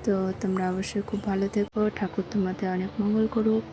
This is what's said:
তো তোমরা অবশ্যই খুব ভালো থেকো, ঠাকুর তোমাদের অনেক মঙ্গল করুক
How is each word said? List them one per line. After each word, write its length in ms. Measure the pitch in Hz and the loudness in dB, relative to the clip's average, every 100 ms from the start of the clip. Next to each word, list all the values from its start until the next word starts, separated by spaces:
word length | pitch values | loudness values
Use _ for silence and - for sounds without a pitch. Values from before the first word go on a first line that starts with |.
তো 100 | - 196 190 190 | 2 2 0 -2
তোমরা 240 | 196 190 185 | 0 0 0
অবশ্যই 320 | 185 196 208 | -2 -2 -4
খুব 180 | 202 202 202 | -4 -4 -2
ভালো 220 | 190 196 | 0 0
থেকো, 320 | 208 208 - 214 - | 0 0 0 0 0
ঠাকুর 300 | 196 - 185 | -4 -2 -2
তোমাদের 360 | 208 185 185 190 | 0 0 0 -2
অনেক 220 | 185 190 - | 0 -2 0
মঙ্গল 260 | 202 214 220 | 2 4 2
করুক 360 | 226 220 220 - | 2 4 2 0